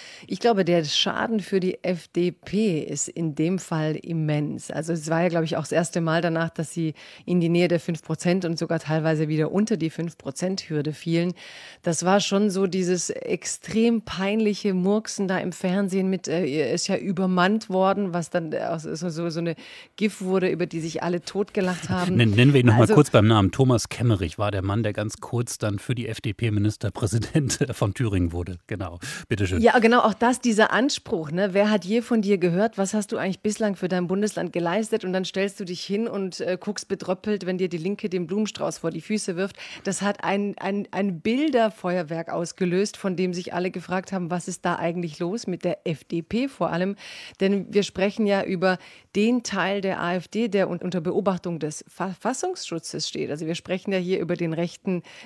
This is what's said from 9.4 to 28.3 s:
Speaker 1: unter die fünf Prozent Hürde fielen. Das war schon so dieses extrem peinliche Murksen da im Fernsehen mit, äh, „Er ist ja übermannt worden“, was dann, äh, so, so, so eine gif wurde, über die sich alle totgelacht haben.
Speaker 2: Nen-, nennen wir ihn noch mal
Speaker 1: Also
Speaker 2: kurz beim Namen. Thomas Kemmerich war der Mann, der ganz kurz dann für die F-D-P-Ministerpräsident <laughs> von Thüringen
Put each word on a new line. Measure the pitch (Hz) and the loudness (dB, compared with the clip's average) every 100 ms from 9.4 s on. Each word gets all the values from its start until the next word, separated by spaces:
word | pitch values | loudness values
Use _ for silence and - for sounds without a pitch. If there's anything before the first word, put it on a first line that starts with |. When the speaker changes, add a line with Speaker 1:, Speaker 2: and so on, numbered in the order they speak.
| 151 | 2
Speaker 1:
unter | 185 214 196 | 2 0 0
die | 160 | -2
fünf | - 170 - | -4 -8 -8
Prozent | - - 185 190 - | -10 -6 -4 -4 -4
Hürde | 151 147 | -2 -2
fielen. | 147 170 165 175 170 - - - - | -4 0 0 0 -2 -12 -18 -20 -6
Das | 175 160 175 | -2 0 4
war | 196 | 4
schon | - 196 214 | 4 2 2
so | 185 196 | 2 0
dieses | 190 180 180 - | 2 2 0 -2
extrem | - - 185 - - - 220 233 226 | -6 -4 -4 -4 -8 -2 2 4 2
peinliche | - 165 196 220 214 - 208 | -2 -4 0 2 2 2 0
Murksen | 185 185 208 214 - 190 | 2 4 2 0 -2 0
da | 185 | 0
im | 180 | -2
Fernsehen | - 185 190 196 190 190 | -2 0 0 2 0 0
mit, | 185 - | 0 -2
äh, | 160 160 | -2 0
„Er | 151 127 | 0 0
ist | 165 - | 0 0
ja | 190 | -2
übermannt | 185 180 190 180 185 220 - | -2 0 2 4 4 2 0
worden“, | 190 190 196 196 | 2 2 2 0
was | 175 156 | -2 -2
dann, | 175 165 | -4 -2
äh, | 143 110 165 | -4 -4 -4
so, | 151 156 175 | -6 -6 -6
so, | 156 170 | -4 -4
so | 160 | -2
eine | 170 165 - - - - | -4 -6 -10 -20 -20 -2
gif | 208 - | -2 0
wurde, | 185 190 175 | 0 2 2
über | 156 | 0
die | 175 165 | -2 -4
sich | 160 156 | -6 -4
alle | 170 175 | -2 -2
totgelacht | - 196 202 - 185 175 - | -2 -4 -2 0 0 -2 -2
haben. | 185 180 120 | -2 2 4
Speaker 2:
Nen-, | 113 | 6
nennen | 101 131 | 8 8
wir | 139 | 8
ihn | 123 | 8
noch | |
mal | 107 | 8
Speaker 1:
Also | 107 | 8
Speaker 2:
kurz | 151 147 | 8 8
beim | 120 104 | 6 8
Namen. | 113 98 | 8 6
Thomas | - 131 117 - | 4 4 4 0
Kemmerich | - 120 104 87 - | 0 2 2 0 -2
war | 104 | -2
der | 101 | 0
Mann, | 95 104 | 0 0
der | 107 | 0
ganz | 107 107 - | -2 -4 -6
kurz | - 120 120 - | -6 -4 -4 -4
dann | 110 107 | -4 -2
für | - 123 | -4 -4
die | 113 | -4
F-D-P-Ministerpräsident | 110 113 - 117 104 104 - 110 - 104 117 - 160 135 - - | -6 -6 -2 0 2 0 0 -4 -2 0 0 0 0 0 0 -2
<laughs> | |
von | - 104 | 0 -2
Thüringen | - 113 98 87 | 0 0 2 0